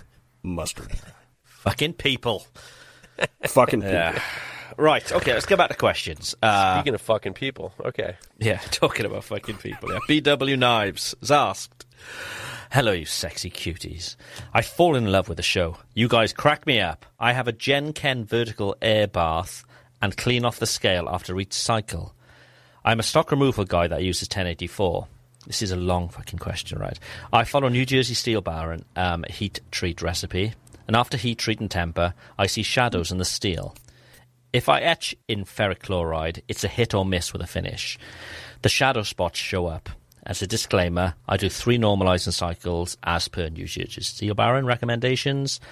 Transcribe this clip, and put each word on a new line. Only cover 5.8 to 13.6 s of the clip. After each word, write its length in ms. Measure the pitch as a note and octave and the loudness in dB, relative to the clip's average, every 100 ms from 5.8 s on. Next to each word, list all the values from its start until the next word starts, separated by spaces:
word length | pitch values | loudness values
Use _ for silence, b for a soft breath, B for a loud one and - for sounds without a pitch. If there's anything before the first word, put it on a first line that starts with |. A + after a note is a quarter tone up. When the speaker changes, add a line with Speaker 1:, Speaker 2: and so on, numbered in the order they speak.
| A2 F2+ - D#2+ - - | 2 2 -4 -8 -8 2
Speaker 2:
Uh, 340 | A2+ G2+ F#2+ F#2 | 4 6 6 4
Speaker 3:
Speaking 160 | C#3+ | 2
of 80 | A2 | -2
fucking 320 | - G#2+ G2+ | 0 0 -2
people, 400 | F#2 C3+ B2+ E2 - | -6 -6 -6 -10 -8
okay. 320 | - - F2 F#2+ - _ | -6 -4 -6 -8 -18 _
Speaker 2:
Yeah, 180 | G#2+ F2+ | 0 0
<laughs> 120 | - | -2
talking 340 | - D3+ - | 0 0 2
about 200 | G#2 G2+ | -4 -6
fucking 320 | - G#2 - G#2 | -6 -8 -8 -10
people. 340 | G#2+ - F#2 | -10 -8 -8
Yeah. 60 | F#2 - | -6 2
B 120 | D3+ | 4
W 340 | D3 C#3+ C3+ C3+ | 4 2 2 4
Knives 580 | B2 A2+ G2+ F2+ - - | 4 4 2 -2 -8 -6
has 100 | A2 | 2
asked, 540 | C#3+ A2+ F#2+ - - - B B B B B B B B | 4 4 -2 -10 -16 -20 B B B B B B B B
"Hello, 200 | D#3 A#2 | 2 4
you 120 | F2+ | 2
sexy 460 | D#2+ - F2 - F2 | -2 -6 -6 -6 -10
cuties. 640 | - | -8